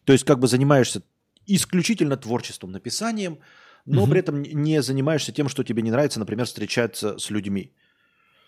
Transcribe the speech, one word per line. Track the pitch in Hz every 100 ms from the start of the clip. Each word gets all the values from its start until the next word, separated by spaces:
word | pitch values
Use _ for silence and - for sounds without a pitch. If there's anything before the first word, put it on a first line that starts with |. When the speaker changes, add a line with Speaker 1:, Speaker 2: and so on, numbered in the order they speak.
| -
Speaker 1:
То |
есть | 135 -
как | 131
бы | 127
занимаешься | 127 139 143 117 101 - _ _ _ -
исключительно | 185 - 180 170 220 151 135
творчеством, | 110 120 - - 92
написанием, | 95 120 - 226 214 185 151 _ - - _ -
но | 135
Speaker 2:
Мгм. | 113
Speaker 1:
при | 180
этом | 175 143
н-, | 143
не | 151 151 156
занимаешься | 123 135 139 156 -
тем, | 110 139
что | 135
тебе | 123 113
не | 113
нравится, | 120 147 113
например, | 98 107 120
встречаться | - 104 - 113 - 107 -
с | -
людьми. | 104 101 98 - _ _ _ _ _ _ _